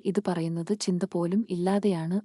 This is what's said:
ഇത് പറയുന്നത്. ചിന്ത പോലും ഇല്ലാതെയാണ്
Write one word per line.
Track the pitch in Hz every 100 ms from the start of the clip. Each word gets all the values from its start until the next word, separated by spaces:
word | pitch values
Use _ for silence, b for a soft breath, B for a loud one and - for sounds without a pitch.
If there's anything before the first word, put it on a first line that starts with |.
| 196
ഇത് | 185 196
പറയുന്നത്. | 170 165 165 165 208
ചിന്ത | - 180
പോലും | 185 175 170 196 226
ഇല്ലാതെയാണ് | 175 180 202 202 170 160 190